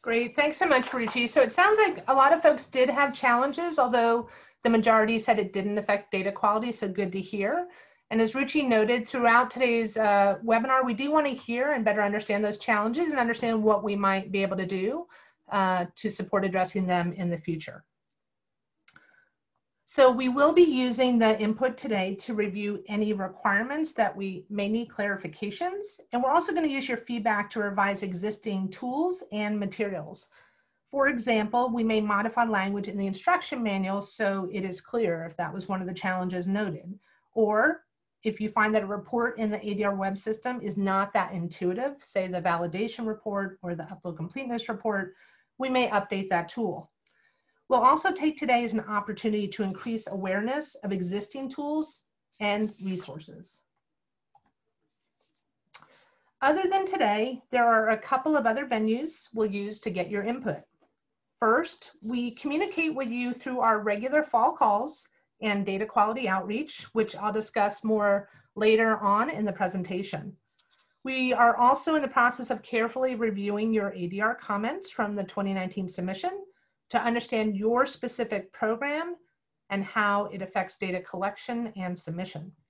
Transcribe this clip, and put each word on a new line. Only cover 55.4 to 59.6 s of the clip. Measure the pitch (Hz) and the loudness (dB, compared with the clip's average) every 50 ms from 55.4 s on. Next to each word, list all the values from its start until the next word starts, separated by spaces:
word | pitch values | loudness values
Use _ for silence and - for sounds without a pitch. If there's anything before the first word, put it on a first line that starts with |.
| _ _ _ _ _ _ _ - - _ _ _ _ _ _ _ _ _ _ _ - | _ _ _ _ _ _ _ -20 -20 _ _ _ _ _ _ _ _ _ _ _ 2
Other | 269 302 349 381 359 | 2 4 4 2 2
than | 381 392 381 | 2 2 0
today, | 381 381 - 269 208 208 214 226 262 262 254 _ _ | 0 0 2 2 2 2 2 0 -2 -4 -8 _ _
there | - 247 240 | 0 4 4
are | 233 226 220 220 220 | 6 6 4 4 2
a | 220 | 0
couple | 214 - - 269 262 262 311 302 | 0 0 -2 -2 0 2 2 2
of | 285 226 | 2 2
other | 226 220 262 285 | 2 0 0 -2
venues | - 240 220 220 220 226 247 285 320 - - - - - | -2 -2 0 2 2 0 0 -2 -8 -10 -12 -20 -12 -2
we'll | 220 214 214 | -2 -2 0
use | 196 202 | 0 -4